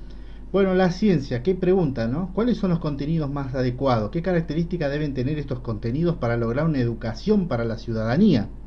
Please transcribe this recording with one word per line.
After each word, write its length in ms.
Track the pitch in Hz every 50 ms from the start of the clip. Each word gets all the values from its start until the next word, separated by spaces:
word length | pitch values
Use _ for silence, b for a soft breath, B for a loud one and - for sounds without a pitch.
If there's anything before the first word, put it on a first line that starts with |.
| B B B B B B B B B B
Bueno, 220 | - 190 202 190 185
la 160 | 185 185 175
ciencia, 520 | 170 - 220 214 180 143 - - 170 160
qué 120 | 127 185 185
pregunta, 540 | 175 185 175 185 196 170 139 - 117 113 113
¿no? 220 | 131 160 190 170 -
¿Cuáles 240 | 202 226 247 214 -
son 120 | 202 185
los 100 | 170 165
contenidos 500 | - 156 143 131 143 147 165 165 151 135
más 240 | 143 143 135 127 127
adecuados? 560 | 135 127 127 123 127 139 135 123 110 107 104
¿Qué 100 | - 170
características 720 | 165 190 180 170 165 - 147 160 170 170 185 175 156 139
deben 240 | 139 151 156 147 127
tener 240 | 131 120 143 156 151
estos 220 | 143 - 131 120
contenidos 560 | - 120 110 104 - 117 120 151 170 170 160
para 200 | - 123 117 117
lograr 300 | 117 117 113 117 135 160
una 120 | 165 151 135
educación 680 | 123 120 113 - - 113 107 - - 202 214 208 180 165
para 160 | 127 117 117
la 140 | 113 107 -
ciudadanía? 680 | - - 113 110 110 113 123 156 214 214 151 110 98 - - - -